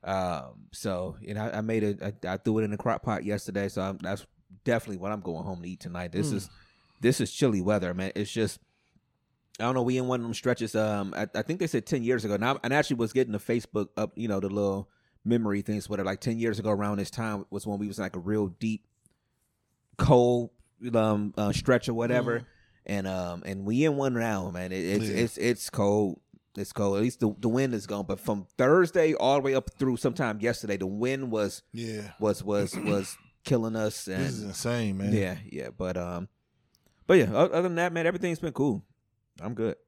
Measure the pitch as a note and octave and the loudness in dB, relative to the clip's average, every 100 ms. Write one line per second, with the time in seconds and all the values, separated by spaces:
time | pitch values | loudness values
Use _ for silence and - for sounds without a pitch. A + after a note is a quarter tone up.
0 | - F#2+ F#2 D#2+ B1+ G#1+ G#1 - A2 F#2 | -2 -2 -2 -4 -8 -18 -20 -8 -4 -4
1 | F2+ - - G#2 A2 G#2+ A2 A2+ G#2 G2+ | -4 -8 -8 -6 -4 -4 0 2 2 0
2 | - G#2 F2 F#2+ - A2 G#2+ G#2 A#2+ A2+ | -4 -6 -6 -2 0 2 0 -2 -2 -2
3 | - G#2 G2+ G#2 - G2 G2 G2+ F#2+ F#2+ | -2 -4 -2 -4 -4 -4 -2 -2 -4 -4
4 | F2+ G2+ - _ _ - - A#2 - F#2+ | -6 -8 -8 _ _ -8 0 0 0 -8
5 | F#2+ G#2+ F#2 E2 F2 F#2 F2 F2+ F2 F2 | -6 -6 -6 -6 -6 -8 -10 -10 -10 -8
6 | F2+ - D#3 G#2 F#2+ - _ _ _ _ | -6 -2 0 -2 -6 -18 _ _ _ _
7 | A#2 B2+ G#2+ - C#3 G#2 F#2 G#2 F2+ F2+ | 2 2 -2 2 2 2 2 2 2 -2
8 | F#2+ - G2+ A#2 G#2+ - _ _ _ _ | -4 -4 -4 0 -2 -2 _ _ _ _
9 | _ _ _ _ _ - A2+ C3 B2 B2+ | _ _ _ _ _ -6 -2 2 2 0
10 | B2+ B2+ A#2 A2 B2+ A#2+ A2+ A2+ G#2+ G#2 | 0 -2 -2 -2 0 0 0 0 0 0
11 | G2 - G#2 - G#2 F3 E3+ B2+ - C#3+ | -4 -4 -4 -4 -4 -2 0 0 0 -2
12 | A#2 B2 G#2+ G2+ A#2 C3+ A#2+ C#3 D3 B2 | 2 0 2 0 0 0 2 2 2 2
13 | A#2 C3 B2 G#2 - A#2+ - G#2+ G2+ - | 2 2 2 0 0 -2 0 -4 -4 -4
14 | G#2 - A2+ G2 G2 G2+ G2+ G2 G2+ _ | -6 -4 -2 0 0 0 0 0 -6 _
15 | _ _ G2+ A#2+ G#2+ G2+ G2+ G#2+ - G#2 | _ _ 2 2 4 0 0 -4 -4 -2
16 | F#2+ G2 - A#2 A#2 G#2 G#2+ G2+ G#2 G2+ | -2 -2 -2 0 0 0 0 0 0 -2
17 | G2 - A2+ G#2 G2 G2+ G#2+ G2+ G#2 G2 | -4 -4 -4 -6 -6 -8 -4 -4 -4 -4
18 | F#2 F2+ F2 G#2+ G2+ F2 A2+ A2 _ _ | -6 -4 0 2 0 0 -4 -4 _ _
19 | _ _ _ _ _ _ _ _ _ - | _ _ _ _ _ _ _ _ _ 0
20 | - B2 B2 B2 A#2+ _ _ _ A#2+ A#2 | 6 8 6 2 -2 _ _ _ 0 2
21 | A2 G#2+ G#2 - G#2 G2+ - B2 - A2+ | 4 2 0 -2 0 0 4 2 2 -2
22 | A#2 B2 B2 A#2 A#2 _ _ _ - G2+ | 0 0 0 -4 -6 _ _ _ -6 -4
23 | F#2+ F#2 F2 F2 E2+ G2 G2 A#2 D#3 C#3+ | -2 -4 -4 -8 -8 -6 0 2 4 2
24 | C3+ B2 A2+ G#2 F#2 F2 F#2 F#2+ F2 G#2 | 0 0 0 -2 -4 -6 -6 -4 0 0
25 | A2 G2+ A#2 - A2 A#2 - - G2+ G#2 | 0 0 0 0 0 0 -4 0 2 4
26 | G2+ - _ - _ - G2 - G2+ G2 | 2 -2 _ -20 _ -10 -8 -2 0 2
27 | A#2 - A2 G2+ A2+ A#2+ C3+ A2+ G2 G2+ | 0 2 0 2 0 2 2 -2 -4 -6
28 | G2 G2 - G#2 F#2 - C3 E3+ F3 F3+ | -4 -4 -2 -4 -6 2 6 6 6 4
29 | D#3+ D3+ B2+ C#3+ C3+ C3+ - - C3+ A#2+ | 4 4 4 4 4 0 0 -2 0 2
30 | C3+ A#2 B2+ G#2 A2 A#2 G#2+ G2 F#2+ G2+ | 0 0 -2 0 0 0 -2 -2 -2 0
31 | B2 C3+ C3 A2 G#2 - _ A2+ A#2 A2 | 0 0 0 0 0 -2 _ -10 -8 -8
32 | G#2 - G#2+ G2+ G2 G2+ G2 F#2+ - G2+ | -10 0 2 2 0 0 0 -2 0 0
33 | F#2 - - _ - C3 A2+ A2+ G#2+ - | 0 -10 -20 _ 0 2 2 -2 -2 -4
34 | - - C3+ A#2 G#2 F#2 A#2+ A#2+ A2 F#2+ | -6 -2 -2 -2 -8 -6 -2 -2 -2 -2
35 | G2 G#2+ F#2+ E2+ G2+ - A#1+ - F#2 F2+ | 2 2 0 -4 -10 -10 -10 -6 -6 -4
36 | F2 F2 F#2+ _ _ _ _ _ _ _ | -6 -8 -10 _ _ _ _ _ _ _
37 | - F#3 A2+ A2 F3 E3 F3+ E3+ F3 E3+ | 6 6 6 4 4 4 0 2 0 2
38 | E3 F3+ F#3 E3 E3 C3+ C#3 G#2 - _ | 0 0 -2 -2 -4 0 0 0 -6 _
39 | _ _ _ - F#2 A#2 A2+ - | _ _ _ -12 -10 -4 -4 -4